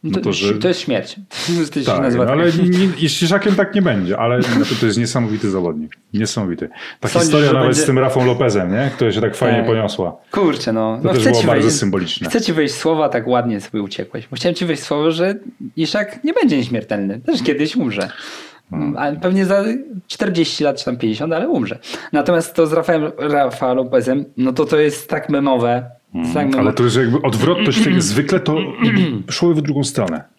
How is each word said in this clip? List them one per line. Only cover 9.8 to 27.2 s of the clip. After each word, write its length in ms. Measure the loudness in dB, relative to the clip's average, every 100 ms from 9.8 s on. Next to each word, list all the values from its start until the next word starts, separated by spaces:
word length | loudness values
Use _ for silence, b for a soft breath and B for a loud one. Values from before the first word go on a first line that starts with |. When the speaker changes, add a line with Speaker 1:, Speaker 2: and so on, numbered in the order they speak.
| 0 -2 -6 -6 _
Speaker 2:
Kurczę, 420 | 0 2 0 -2
no. 240 | -2 -2 -2
Speaker 1:
To 20 | 0
Speaker 2:
No, 20 |
Speaker 1:
też 100 | 2
Speaker 2:
chcę 100 | 4
Speaker 1:
było 100 | 4
Speaker 2:
ci 40 | 4
Speaker 1:
bardzo 160 | 4
Speaker 2:
wejść, 160 | 2 2
Speaker 1:
symboliczne. 500 | 0 -2 -2 -6 -2
Speaker 2:
chcę 100 | -2
ci 120 | 0
wejść 220 | 0 0
w 40 | 0
słowa, 300 | 0 2 0
tak 180 | 0 0
ładnie 340 | 0 0 -4
sobie 220 | -4 -6
uciekłeś. 460 | -6 -8 -10 -10 -12
Bo 60 | -4
chciałem 180 | -4
ci 120 | -2 -2
wejść 160 | -4
w 40 | -2
słowo, 240 | 0 0
że 240 | 0 -2 -2 -10 -14 -14 -4
Iszak 480 | -2 -2 -4 -4
nie 80 | -2
będzie 240 | 2 2 2
nieśmiertelny. 640 | 0 -4 -4 -4 -2 -4 -2
Też 160 | -2
kiedyś 340 | 0 0 0 -2
umrze. 340 | -2 -2 -6 B B B B B _
Speaker 1:
Hmm. 260 | -6 -4 -2
Speaker 2:
Ale 200 | -4 -2
pewnie 300 | 0 0 2
za 180 | 2 0 -4 -8 -14 -14
czterdzieści 580 | -6 -2 0 -2 0
lat 120 | -2 -2
czy 60 |
tam 120 | -6 -4
pięćdziesiąt, 360 | -2 -2 -2
ale 160 | -2 0
umrze. 300 | -2 -2 -6 B B B
Natomiast 420 | -2 2 0 0
to 120 | 0 2
z 60 |
Rafałem, 400 | 2 2 0 0 -4
Rafa 560 | -2 2 0 0 -2
Lopezem, 500 | 0 2 0 2 -2 -2 -2
no 160 | -2
to, 120 | 0
to 140 | 2 4
jest 320 | 2 0 -6
tak 180 | -8 -2
memowe. 560 | 0 2 2 2 0 -4 -16 _
To 60 | -6
jest 160 | -2
tak 80 | 0
Speaker 1:
Hmm. 80 | 0
Speaker 2:
memowe. 180 | 2 2
Speaker 1:
Ale 80 | 4
to 60 |
jest 120 | 2 4
jakby 260 | 2 2